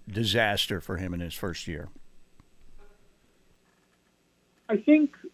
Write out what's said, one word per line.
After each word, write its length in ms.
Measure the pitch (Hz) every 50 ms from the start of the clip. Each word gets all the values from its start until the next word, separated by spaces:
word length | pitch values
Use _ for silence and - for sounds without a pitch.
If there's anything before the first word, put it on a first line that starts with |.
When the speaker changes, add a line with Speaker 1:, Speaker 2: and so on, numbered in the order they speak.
| - -
Speaker 1:
disaster 720 | 98 110 117 101 101 117 110 104 101 95 - - 104 87
for 160 | - - 92
him 160 | 87 92 90
in 60 | 87 87
his 160 | 87 82 -
first 320 | - - 92 80 - -
year? 220 | - 80 73 - - - - - - - - - - - - - _ _ - - - - - - - - - - _ _ _ _ _ _ _ _ _ _ _ _ _ _ _ _ _ _ _ _ _ _ _ _ _ _ _ _ _ _ _ _ -
Speaker 2:
I 80 | 220
think 400 | 220 - 294 302 311 294 - - - - -